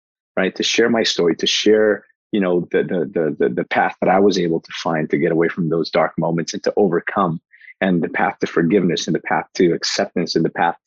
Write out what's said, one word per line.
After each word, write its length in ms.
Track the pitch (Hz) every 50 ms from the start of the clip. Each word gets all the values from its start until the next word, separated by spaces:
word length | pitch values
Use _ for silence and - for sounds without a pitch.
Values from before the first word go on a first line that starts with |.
| _ _ _ _ _ _ _
right? 200 | 101 95 92 -
To 60 | -
share 260 | - - - - 117 117
my 140 | 120 113
story, 340 | 95 - - - 87 82 80
to 100 | - 98
share, 600 | - - - - 104 107 107 107 107 101 101 - _ _ _ _ _
you 80 | - 104
know, 260 | 95 90 90 87 82 -
the, 100 | - 90
the, 280 | 78 78 95 87 76 65
the, 240 | - 87 80 76 73 -
the, 160 | 71 62 62
the 100 | - 80
path 320 | - - - 87 87 - -
that 80 | - 92
I 120 | 92 98
was 180 | 101 104 90 92
able 220 | 87 85 80 80
to 120 | - -
find 380 | - - - 87 82 78 78 -
to 80 | - 71
get 120 | 80 82
away 180 | 82 80 85 82
from 200 | - 98 85 78
those 220 | 82 82 78 -
dark 280 | - 85 80 78 - -
moments 360 | 80 82 85 85 80 - -
and 80 | 82 -
to 80 | 85 -
overcome, 640 | - 104 90 82 85 - - - 104 95 85 80 - - _ _ _ - - - _
and 220 | 95 95 90 85
the 60 | 78 -
path 300 | - - 98 87 - -
to 80 | -
forgiveness 600 | - - - 85 80 98 98 90 87 76 - -
and 80 | - 82
the 60 | 87
path 260 | - - - 80 85 - -
to 180 | - 95 85
acceptance 640 | 80 - - - - - 98 - - 90 85 80 -
and 100 | 85 82
the 60 | 87
path 260 | - - 85 85 - - _